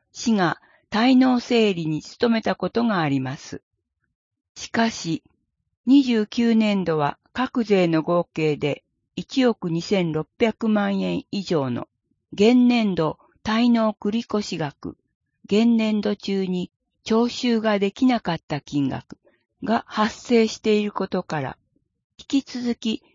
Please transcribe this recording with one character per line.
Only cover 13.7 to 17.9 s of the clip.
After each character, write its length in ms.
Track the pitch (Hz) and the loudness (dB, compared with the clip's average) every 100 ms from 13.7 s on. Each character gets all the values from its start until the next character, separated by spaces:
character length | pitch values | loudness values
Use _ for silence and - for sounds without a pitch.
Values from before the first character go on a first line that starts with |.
納 240 | 233 220 214 | 2 0 -2
繰 200 | 208 226 | -4 -4
越 360 | - 214 202 165 | -4 -4 -4 -6
額、 400 | 147 - 90 - _ _ _ _ | -6 -8 -14 -16 _ _ _ _
現 320 | - 202 233 226 | -2 2 4 4
年 240 | 220 214 | 2 0
度 160 | 208 208 | -2 -4
中 300 | - 196 185 | -4 -4 -2
に 240 | 180 180 _ _ _ | -4 -6 _ _ _
徴 260 | - 220 240 | -2 0 0
収 320 | - 247 226 | -2 -2 0
が 180 | 220 202 | 0 0
で 120 | 202 | 0